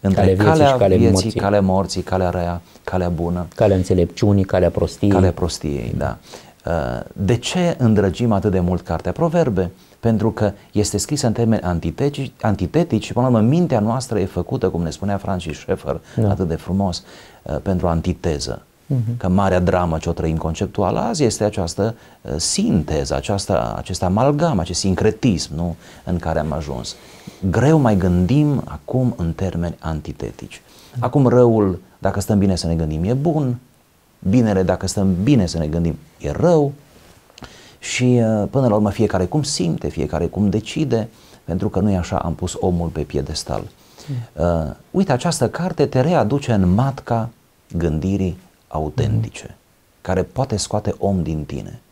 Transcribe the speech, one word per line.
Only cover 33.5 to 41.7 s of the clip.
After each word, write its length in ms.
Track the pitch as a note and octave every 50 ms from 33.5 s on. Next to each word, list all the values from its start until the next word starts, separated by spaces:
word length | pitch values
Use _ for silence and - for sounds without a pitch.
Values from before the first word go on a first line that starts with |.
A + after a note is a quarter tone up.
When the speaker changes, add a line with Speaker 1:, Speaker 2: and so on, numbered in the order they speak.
| A#2+ A#2+ - _ _ _ _ _ _ _ _ _ _ _
Speaker 1:
binele, 440 | - F#2 F#2+ B2+ A#2+ A2 G2+ F#2+ F#2
dacă 240 | F2+ F#2 F2 -
stăm 280 | F#2+ - - G2 G2 F#2 E2+ G2
bine 240 | A#2+ D3 B2+ F#2+
să 120 | E2 D#2+ E2
ne 80 | D#2
gândim, 320 | D2+ D2+ E2+ E2+ E2+ D2 - - - _ _
e 120 | - D2
rău. 420 | C#2+ - - E3+ F3 D#3 D3 C#3+ C#3+ - - _ _ - - - - _ _ _ _ - - - - - - - - _
Și, 260 | - - - - B2 B2 B2 B2 A#2
uh, 260 | A2 A2 G#2+ G2+ F#2+
până 180 | - C3 C3+ A#2+
la 60 | G#2
urmă, 160 | G#2+ G#2 G#2
fiecare 340 | F#2+ - A2+ G2 - F#2+ F#2
cum 180 | F2+ - D3+ C#3+
simte, 460 | - - - F3+ E3+ D#3 - - D2
fiecare 380 | D2 D#2+ C#2+ - - D#2 E2+
cum 240 | E2 - - G#2 G2+
decide, 580 | F#2 A2 A2 - - - D#3 C#3 A#2+ A2+ G#2+ A2 - - - - - - _
pentru 240 | - E2 F#2 -
că 120 | -